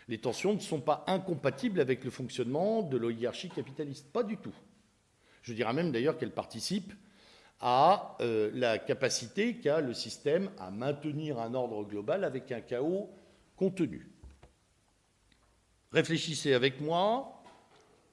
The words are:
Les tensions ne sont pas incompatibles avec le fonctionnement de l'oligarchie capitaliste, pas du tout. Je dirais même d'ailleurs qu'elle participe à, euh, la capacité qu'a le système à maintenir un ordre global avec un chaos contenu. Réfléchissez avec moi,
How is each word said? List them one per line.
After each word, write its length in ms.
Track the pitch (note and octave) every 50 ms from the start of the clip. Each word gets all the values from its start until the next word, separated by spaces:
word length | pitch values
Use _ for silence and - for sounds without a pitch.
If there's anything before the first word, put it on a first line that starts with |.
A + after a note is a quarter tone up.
| - -
Les 100 | - A2
tensions 360 | - B2+ G#2+ - - F#3+ G#3+
ne 60 | F#3
sont 220 | - - E3 D3
pas 220 | - D3+ D3 C#3+ - -
incompatibles 720 | F#3 F#3 F#3 F#3 E3+ C#3 - C#3 B2 - - B3 F#3+ F3
avec 240 | C3+ B2 C3 A#2+ -
le 80 | B2+
fonctionnement 720 | - - C3 A#2 - - A#2+ A#2 C3+ D3+ F#3 G#3+ A3+ A3+ G#3
de 140 | D3+ C3 A#2+
l'oligarchie 520 | A2 A#2+ A#2 A2+ A#2 A#2 A2 - - F3+
capitaliste, 600 | E3 D#3 B2+ - C3+ - D3+ C#3+ C3+ - - -
pas 120 | _ A#3 B3
du 140 | G3+ A3 -
tout. 180 | - A2 - - - - _ _ _ _ _ _ _ _ _ _ _ _ - -
Je 120 | - A#2 A#2
dirais 200 | G#2+ A#2 G#2+ A#2+
même 180 | D3+ F3 E3+
d'ailleurs 260 | B2+ A#2 B2 D#3 D3+ -
qu'elle 160 | A#2+ G#2+ -
participe 600 | A2 G2 - - A2+ - - F3+ G#3 F3+ - - - - - _ - - - - - - - _ _
à, 580 | - B2 B2 C3 D3 E3+ G3+ G3+ - - - -
euh, 320 | - A#2+ A2+ A2 G#2+ G#2 C3
la 240 | C3 B2 A#2 A2 G#2
capacité 800 | - - C3 - C3+ A#2+ - - A#2+ A2 - G3 G#3+ A#3+ A3+ -
qu'a 220 | - C#3+ D3 E3
le 140 | D3+ B2+ A2
système 560 | - - A2 - - - C#3+ D3+ F3+ G3 F#3+ - -
à 140 | F#2 F#2
maintenir 680 | G2 G#2 B2 C#3+ D3 C#3+ D3 D#3 D3 D3 D#3 D3+ C#3 A#2
un 140 | A2+ A2+ A#2+
ordre 300 | C3 B2 A#2 A2+ G#2 G#2
global 380 | G2+ G#2 G#2 G2+ A#2 D#3+ G3+ G3
avec 280 | D3+ B2+ C3 - -
un 100 | B2 A2+
chaos 480 | - - B2+ A#2+ C#3 D#3+ F3+ G3 G#3 - - - - - - _ _ _ _
contenu. 540 | - F#3 F#3+ F#3+ - E3 A#2+ D#2+ - - - - - - - - - - - _ _ _ _ _ _ _ _ _ _ _ _ _ _ _ _ _ _ _ _ _ _ _ _ _ _ _ _
Réfléchissez 640 | - D#3 D3+ D3 E3 D3 - E3 D3+ C3+ - D3 C3
avec 280 | B2 B2 C#3 C3 C3+
moi, 640 | D3 D3+ E3 F3 F#3+ G#3+ A3+ C4 C#4 - - - - - - - - _ - - - _ _ _ _ _